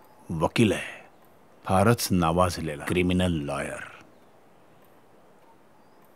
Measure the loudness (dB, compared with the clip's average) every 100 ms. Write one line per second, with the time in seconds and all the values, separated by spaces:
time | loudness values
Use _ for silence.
0 | -20 -20 -8 -2 0 2 2 2 -6 -14
1 | -20 -20 -20 -20 -20 -12 -2 2 4 2
2 | 2 2 2 2 0 0 -8 -8 -4 0
3 | 2 2 0 -2 -4 -6 -8 -10 -14 -20
4 | -20 -20 -20 -20 -20 -20 -20 -20 -20 -20
5 | -20 -20 -20 -20 -20 -20 _ _ -20 -20
6 | -20